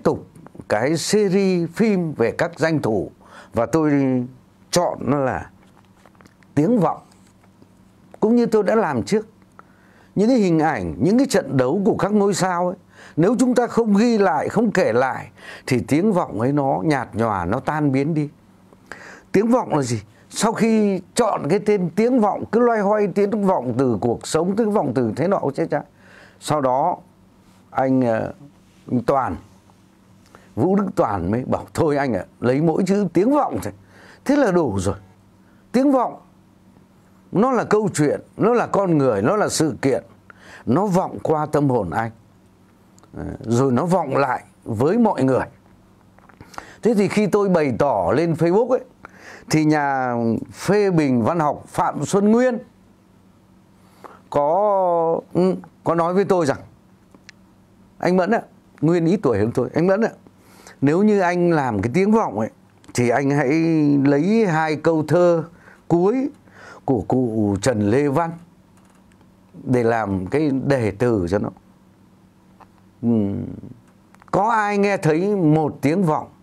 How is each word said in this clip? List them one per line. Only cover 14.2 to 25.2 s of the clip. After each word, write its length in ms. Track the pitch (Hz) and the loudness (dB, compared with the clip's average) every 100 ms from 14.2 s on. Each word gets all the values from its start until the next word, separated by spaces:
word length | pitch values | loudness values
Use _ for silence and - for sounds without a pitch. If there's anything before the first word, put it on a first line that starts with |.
| 185 147 95 | 2 0 -2
không 220 | 196 226 | 0 0
kể 220 | 190 139 | 2 2
lại 380 | 113 131 107 95 - - - - | 2 0 -4 -12 -20 -20 -16 -4
thì 140 | 123 90 | -2 0
tiếng 240 | 147 214 | 0 2
vọng 280 | 151 127 101 | 0 -2 -2
ấy 120 | 123 | 0
nó 280 | 147 135 160 | 0 0 0
nhạt 300 | 170 139 113 | 0 -2 -4
nhòa, 300 | 98 113 98 | -4 -2 -2
nó 160 | 85 123 | -2 -4
tan 320 | 131 151 147 | -4 -2 0
biến 220 | 131 147 | 0 0
đi. 140 | 156 147 - _ _ _ - - - - - - | -2 -6 -10 _ _ _ -20 -20 -20 -20 -20 -2
Tiếng 180 | - 226 | 0 2
Vọng 240 | 247 190 | 0 0
là 80 | 147 | -2
gì? 200 | 127 113 - - - | -2 -4 -8 -20 -14
Sau 220 | - 220 | -2 -2
khi 480 | - 226 220 208 185 - | 2 2 2 2 -2 -4
chọn 340 | - 220 - 143 | -2 0 0 0
cái 100 | 208 | 0
tên 320 | 208 208 175 - | 0 0 0 0
Tiếng 240 | 233 254 | 2 2
Vọng, 240 | 208 - - | 0 -2 -2
cứ 80 | 226 | 0
loay 200 | 240 220 | 2 2
hoay 260 | 196 214 208 | 0 0 0
tiếng 400 | 202 202 220 196 | 0 -2 0 0
vọng 280 | 165 123 117 | 0 -2 0
từ 200 | 131 107 | 0 0
cuộc 260 | 120 113 - | -2 -4 -2
sống, 300 | 156 175 202 | -2 0 0
tiếng 140 | 214 | 0
vọng 220 | 202 143 | 0 0
từ 180 | 123 117 | -2 -2
thế 120 | 104 | -2